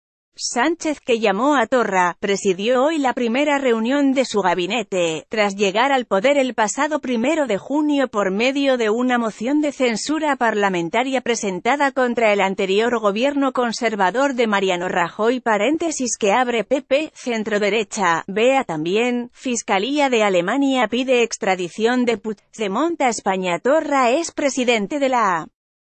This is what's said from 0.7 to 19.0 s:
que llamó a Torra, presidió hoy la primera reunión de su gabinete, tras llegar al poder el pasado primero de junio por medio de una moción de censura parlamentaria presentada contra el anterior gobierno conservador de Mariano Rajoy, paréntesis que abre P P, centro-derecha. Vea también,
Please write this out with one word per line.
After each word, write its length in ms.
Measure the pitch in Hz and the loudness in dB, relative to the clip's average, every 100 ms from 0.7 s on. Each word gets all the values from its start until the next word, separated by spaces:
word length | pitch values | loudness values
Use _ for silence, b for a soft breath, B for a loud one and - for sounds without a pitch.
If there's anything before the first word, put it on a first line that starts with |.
| 339 320 285 | 0 -4 -4
que 180 | - 233 | -2 0
llamó 380 | 214 196 277 285 | 2 2 2 2
a 100 | 226 | 2
Torra, 500 | 262 208 190 180 - | 0 2 2 0 0
presidió 680 | 202 196 202 180 214 254 | -2 0 0 0 0 2
hoy 140 | 285 330 | 2 0
la 140 | 262 | -2
primera 460 | - 240 247 294 277 | 0 -2 0 0 0
reunión 560 | 262 226 226 285 277 | 2 0 0 2 2
de 100 | 269 | 2
su 160 | 247 208 | 0 0
gabinete, 840 | 180 175 175 233 202 185 170 160 - | 2 0 0 -4 -2 -2 0 -2 -4
tras 260 | 220 202 | -2 -2
llegar 380 | 196 202 196 269 | 0 0 2 2
al 140 | 269 247 | 0 0
poder 320 | 196 254 285 | 0 2 2
el 160 | 262 | 0
pasado 460 | 233 214 - 294 302 | 0 -2 0 -2 -2
primero 460 | 247 240 254 320 262 | -2 -2 0 0 0
de 120 | 196 | -2
junio 500 | - 285 302 285 254 | -2 0 2 0 0
por 220 | 214 190 | 0 0
medio 480 | 196 247 277 277 254 | 0 0 2 2 2
de 100 | 220 | 0
una 300 | 226 254 240 | 0 0 0
moción 420 | 226 - 220 302 | -2 -4 -2 0
de 120 | 302 | 0
censura 640 | - 254 214 - 311 302 262 | 0 0 0 -2 -2 -2 0
parlamentaria 840 | 233 214 196 185 170 226 262 254 | 0 2 0 0 -2 -2 -2 -2
presentada 680 | 240 226 202 180 226 285 277 | -2 -4 -4 -2 -2 0 0
contra 420 | 262 254 233 220 | 0 0 2 2
el 80 | 202 | 2
anterior 580 | 190 190 190 196 233 233 | 0 0 0 2 2 0
gobierno 520 | 214 202 269 285 269 | 0 0 0 0 0
conservador 840 | 254 240 - 226 214 180 233 277 | 0 -2 -2 -2 0 0 2 0
de 120 | 247 226 | 0 0
Mariano 420 | 202 190 180 180 | 2 0 0 -2
Rajoy, 520 | 190 170 - 220 254 | -2 -2 0 0 0
paréntesis 760 | 240 202 220 320 339 - 247 - | 0 0 0 0 -2 -4 -6 -2
que 160 | 196 | 0
abre 320 | 226 247 233 | 2 0 -2
P 160 | 202 285 | -2 -4
P, 300 | - 269 311 | 0 -2 -2
centro-derecha. 1120 | - 247 226 214 208 208 214 208 - 180 165 - | -8 -6 -4 -2 0 0 0 -2 0 0 0 -2
Vea 380 | 190 240 269 | 0 2 2
también, 680 | 233 156 165 202 | 0 -4 -2 0